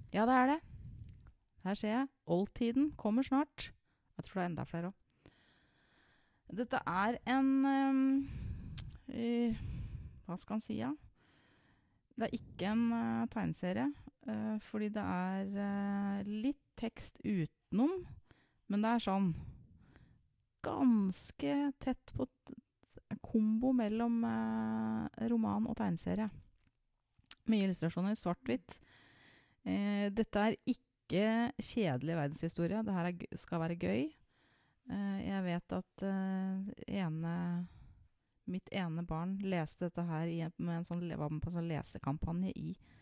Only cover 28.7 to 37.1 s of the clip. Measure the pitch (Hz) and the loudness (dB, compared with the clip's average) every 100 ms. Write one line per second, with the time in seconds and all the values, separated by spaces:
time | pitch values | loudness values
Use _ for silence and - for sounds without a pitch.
28.7 | - - - - - - - _ _ - | -20 -20 -20 -20 -20 -20 -20 _ _ -2
29.7 | 196 202 202 202 202 220 208 220 - - | 0 2 2 2 0 0 2 2 2 -2
30.7 | - _ _ - 170 214 226 233 - - | -4 _ _ -2 2 4 4 0 -2 -4
31.7 | 240 185 127 147 165 143 156 165 - 170 | 0 2 2 0 0 0 -2 -4 0 0
32.7 | 208 220 185 175 175 - - - 170 165 | 0 0 0 0 -4 -8 -12 -6 -2 -2
33.7 | 175 180 214 311 - _ _ _ _ _ | 0 0 2 0 -6 _ _ _ _ _
34.7 | _ 254 196 202 196 - 196 180 175 - | _ -8 -4 -2 -2 -2 0 0 -2 -2
35.7 | 185 - - 196 190 190 190 190 190 196 | -6 -6 -6 -2 0 0 0 0 -2 -6
36.7 | - - 196 170 | -8 -4 -2 0